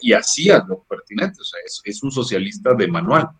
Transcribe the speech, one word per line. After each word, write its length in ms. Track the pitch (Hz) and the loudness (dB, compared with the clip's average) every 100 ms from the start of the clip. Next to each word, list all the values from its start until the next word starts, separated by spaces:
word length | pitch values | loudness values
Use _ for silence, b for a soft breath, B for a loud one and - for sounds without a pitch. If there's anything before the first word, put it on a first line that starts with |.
y 140 | 123 | 2
hacía 500 | 104 - - 180 156 95 | 2 2 0 4 4 4
lo 160 | 95 | -6
pertinente, 560 | - 98 - 104 - - | -10 -12 -8 -6 -6 -6
o 40 | |
sea, 160 | - 87 | -14 -14
es, 160 | 90 - | -12 -12
es 180 | 104 104 | -12 -8
un 80 | 139 | -6
socialista 600 | 127 123 120 98 - 127 | -4 -2 -2 -4 -2 0
de 140 | 123 90 | 2 2
manual, 400 | 85 90 156 - | 0 2 2 0